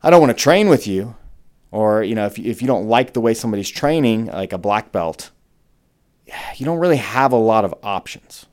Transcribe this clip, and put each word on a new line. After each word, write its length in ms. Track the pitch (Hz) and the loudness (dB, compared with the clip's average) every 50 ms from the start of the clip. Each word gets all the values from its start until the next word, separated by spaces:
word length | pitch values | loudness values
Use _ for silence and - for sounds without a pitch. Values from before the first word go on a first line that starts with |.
I 80 | - 151 | 6 6
don't 100 | 175 170 | 6 8
wanna 140 | 156 127 113 | 6 6 2
train 340 | - - 139 165 196 214 202 | 2 2 2 4 4 4 4
with 180 | 151 117 - | 2 2 2
you," 300 | 104 95 95 101 120 113 - - - - - _ - _ _ _ _ | -2 -4 -4 -4 -6 -12 -18 -20 -20 -20 -20 _ -20 _ _ _ _
or, 300 | - 107 107 107 107 110 | -4 0 0 2 2 0
you 140 | 110 98 113 | -2 -2 -2
know, 100 | 110 104 | -4 -4
if, 100 | 101 - | -4 -6
if 240 | - - 120 113 - | -6 -8 -8 -6 -4
you 60 | 127 | -2
don't 220 | 131 127 95 101 107 | -2 0 0 0 0
like 240 | 117 123 131 127 | 0 0 0 0
the 80 | - 123 | -4 -2
way 120 | 113 117 | 0 0
somebody's 380 | 113 113 - 117 107 101 98 - | 0 0 -2 -4 -4 -4 -6 -8
training, 560 | - - - 147 156 165 143 120 110 110 113 | -8 -4 -2 0 0 2 2 0 0 0 -4
like 260 | 104 - 95 95 92 | -6 -8 -8 -8 -8
a 60 | 98 90 | -8 -6
black 320 | 87 101 104 107 - _ | -2 -2 -2 -2 -4 _
belt, 400 | - 95 82 82 80 - - - _ _ _ _ _ _ _ _ _ _ _ _ _ _ _ _ _ _ _ - - - - - - | -4 -4 -4 -4 -6 -8 -16 -20 _ _ _ _ _ _ _ _ _ _ _ _ _ _ _ _ _ _ _ -20 -16 -16 -14 -14 -12
you 100 | - 127 | -8 -6
don't 140 | 151 170 165 | -6 -4 0
really 160 | 175 180 156 | 2 2 2
have 340 | 131 - - 107 127 135 135 | 0 0 -2 0 0 2 4
a 60 | 127 | 4
lot 280 | 117 110 113 110 110 101 | 4 4 4 2 2 0
of 80 | 92 - - - | 0 -4 -8 -8
options. 640 | 104 98 92 - - - - _ _ - - - _ | -6 -6 -6 -8 -10 -20 -20 _ _ -20 -20 -20 _